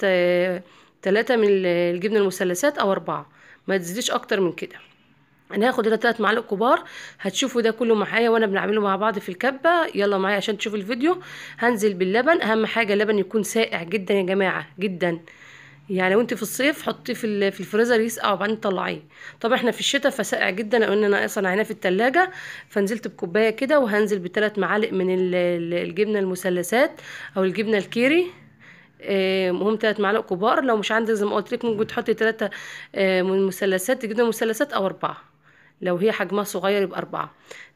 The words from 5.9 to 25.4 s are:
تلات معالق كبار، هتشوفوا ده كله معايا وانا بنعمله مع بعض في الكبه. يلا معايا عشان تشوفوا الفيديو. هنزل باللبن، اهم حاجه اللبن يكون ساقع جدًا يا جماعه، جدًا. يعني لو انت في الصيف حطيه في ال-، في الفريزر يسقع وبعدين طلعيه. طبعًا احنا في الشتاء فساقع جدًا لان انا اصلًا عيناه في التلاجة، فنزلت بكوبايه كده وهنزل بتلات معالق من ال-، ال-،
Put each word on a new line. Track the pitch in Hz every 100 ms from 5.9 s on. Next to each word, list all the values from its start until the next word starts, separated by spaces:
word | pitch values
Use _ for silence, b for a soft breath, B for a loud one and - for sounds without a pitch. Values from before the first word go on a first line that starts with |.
| 220
تلات | 240 226
معالق | 202 233 -
كبار، | 190 233 330 - B B B
هتشوفوا | 196 185 262 240
ده | 226
كله | 220 233
معايا | 220 196 220 233
وانا | 226 220
بنعمله | 190 185 214
مع | 202 190
بعض | 214 202
في | -
الكبه. | 180 254 269 330 349 -
يلا | 196 202 196
معايا | 190 202
عشان | 190 208
تشوفوا | 220 214
الفيديو. | 190 247 302 359 B B B B
هنزل | 240 226 208
باللبن، | 185 185 214 262 339
اهم | 208 220 214
حاجه | 226 214
اللبن | 202 208 208
يكون | 190 220
ساقع | 196 226 226 185
جدًا | 165 208 185
يا | 202
جماعه، | 180 196 185 165 151 -
جدًا. | 185 175 175 165 - B B B B B -
يعني | 185 185
لو | 202
انت | 233
في | 226
الصيف | 208 - 277 302
حطيه | - - -
في | 240 220
ال-، | 202 196
في | 196
الفريزر | 180 214 240 233
يسقع | 226 - -
وبعدين | 185 208 214
طلعيه. | 208 180 185 165 - B B B
طبعًا | 233 247
احنا | 233
في | -
الشتاء | 196 277 277
فساقع | - 190 233 196
جدًا | 190 214 233
لان | 208 202
انا | 208 202
اصلًا | 214 214 190
عيناه | 190
في | 214
التلاجة، | 214 190 185 247 302 370 B B B B
فنزلت | 214 196 226 214
بكوبايه | - 185 202 226
كده | 220 269 302
وهنزل | 240 208 214 202
بتلات | 175 214 214 208
معالق | 175 208 214
من | 190 185
ال-، | 185 185
ال-، | 180